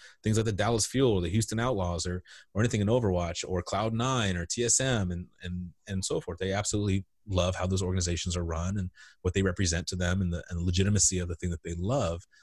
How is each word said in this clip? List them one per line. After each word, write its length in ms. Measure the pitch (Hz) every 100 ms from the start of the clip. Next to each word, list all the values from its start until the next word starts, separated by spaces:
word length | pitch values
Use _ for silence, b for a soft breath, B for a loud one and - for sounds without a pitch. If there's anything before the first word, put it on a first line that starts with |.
| B B
things 140 | 107 110
like 100 | 113
the 60 |
Dallas 340 | 101 104 117 -
Fuel 280 | 127 131
or 80 | 98
the 60 | 87
Houston 300 | 107 117 110
Outlaws 480 | 117 104 87 85 90
or, 160 | 90 B B B
or 80 | 98
anything 180 | 113 110
in 60 | 101
Overwatch 580 | 123 110 90 87 - -
or 160 | 90
Cloud 300 | - 98 110
Nine 440 | 113 123 131 104 90
or 100 | 82
T 180 | -
S 160 | 117 -
M 300 | 131 117 92
and, 160 | 87 90 _
and, 280 | 90 90 90 - -
and 160 | 95
so 160 | - 165
forth. 180 | - 85
They 140 | 95
absolutely 520 | 98 104 104 104 98 - _ -
love 280 | 92 90
how 120 | 92 92
those 160 | 95
organizations 540 | 92 92 87 85 90 87
are 80 |
run 320 | 85 80 90 101
and 120 | 92 B B B
what 100 | -
they 100 | 98
represent 440 | 95 85 92 85 85
to 100 | 90
them 240 | 87 95
and 120 | 90
the, 100 | 85 -
and 100 | 87
the 60 |
legitimacy 540 | 92 90 98 104 - 92
of 100 | 85
the 60 |
thing 160 | 85 90
that 120 | 82
they 120 | 87 85
love, 460 | 92 135 92 85 - b